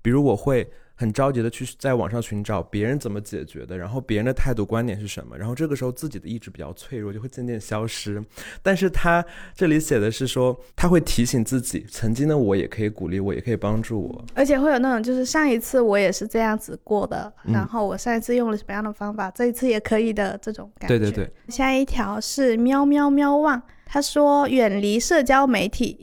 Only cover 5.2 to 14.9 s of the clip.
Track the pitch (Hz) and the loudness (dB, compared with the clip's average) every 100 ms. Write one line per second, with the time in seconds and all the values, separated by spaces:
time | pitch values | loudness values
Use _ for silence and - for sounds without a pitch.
5.2 | 60 62 107 127 160 139 127 123 156 101 | -12 -10 -8 -4 -4 -2 -4 -6 -8 -10
6.2 | 85 113 - - 76 - - 123 104 107 | -10 -10 -12 -14 -14 -14 -12 -10 -8 -10
7.2 | 123 - 123 113 - 107 113 - 107 104 | -12 -8 -8 -8 -6 -4 -4 -6 -8 -8
8.2 | 110 - - - 190 180 185 - 175 170 | -8 -16 -16 -4 0 2 2 4 4 2
9.2 | 170 - - - 175 156 156 120 104 113 | 0 -12 -14 0 2 2 4 2 2 0
10.2 | 131 131 127 123 - - 180 175 - - | -2 0 0 -2 -8 2 4 4 4 2
11.2 | 120 127 107 131 - - - - 110 120 | 4 2 2 0 -2 -6 -8 -4 -2 2
12.2 | 151 151 104 98 - - 107 104 85 95 | 2 4 4 2 0 -2 -4 -4 -4 -2
13.2 | 98 73 - 110 101 110 110 110 - - | -2 -4 -2 -2 0 0 -2 -4 -6 -8
14.2 | - - 277 269 302 254 262 | -8 0 2 4 4 2 2